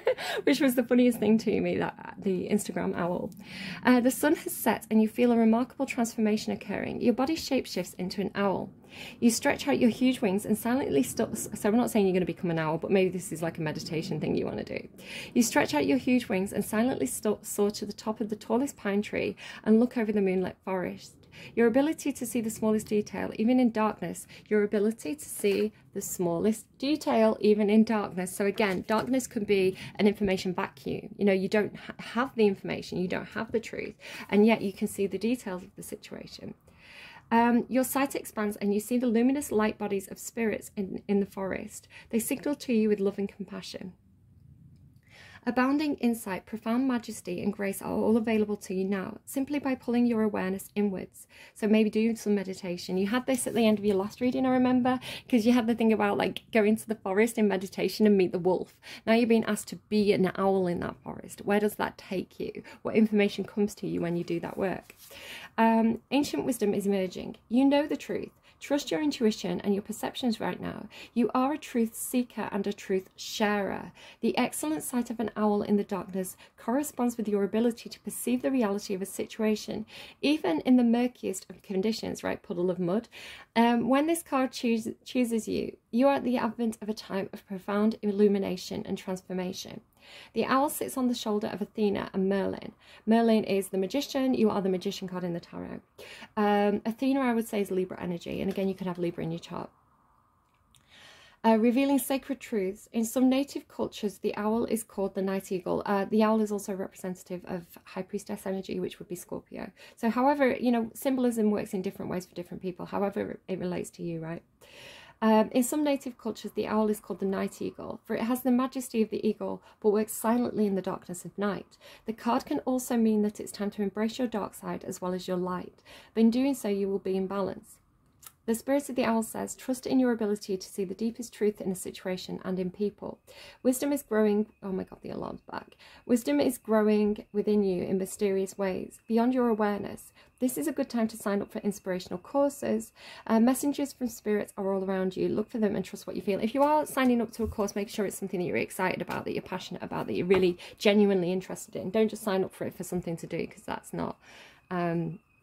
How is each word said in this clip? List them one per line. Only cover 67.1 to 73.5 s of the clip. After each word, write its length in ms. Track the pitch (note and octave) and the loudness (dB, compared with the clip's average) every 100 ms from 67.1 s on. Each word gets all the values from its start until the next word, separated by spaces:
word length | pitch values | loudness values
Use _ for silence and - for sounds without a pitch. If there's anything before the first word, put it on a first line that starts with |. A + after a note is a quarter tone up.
| - - - _ | -6 -10 -12 _
You 180 | A#3 C#4 | 4 6
know 200 | C#4+ D4 | 6 4
the 100 | D4+ | -2
truth. 340 | - G3 - _ _ _ | -4 -6 -6 _ _ _
Trust 320 | - C#4+ - | -2 -2 0
your 120 | D#4+ | 0
intuition 580 | D4+ C#4 A3 G#3+ F#3 F3+ | 0 2 2 2 -2 -2
and 140 | - | 0
your 80 | G3+ | -2
perceptions 580 | - G#3+ C4 - B3+ A3+ | -2 -8 -6 -4 -2 -2
right 180 | F#3+ F3+ | -2 -4
now. 300 | F3+ - - - - | -8 -10 -12 -16 -8
You 180 | - A#3+ | -2 0
are 180 | C4 C4 | 2 0
a 60 | D4+ | -2
truth 360 | - B3 A3+ | -4 0 0
seeker 540 | - - B3+ B3 - G3+ | -2 -2 -2 -2 -4 -6
and 160 | G3+ G3+ | -2 -4
a 60 | |
truth 380 | G3+ - F#3+ F#3+ | -4 -2 -2 -2
sharer. 760 | - - - G#3+ | -14 -10 0 2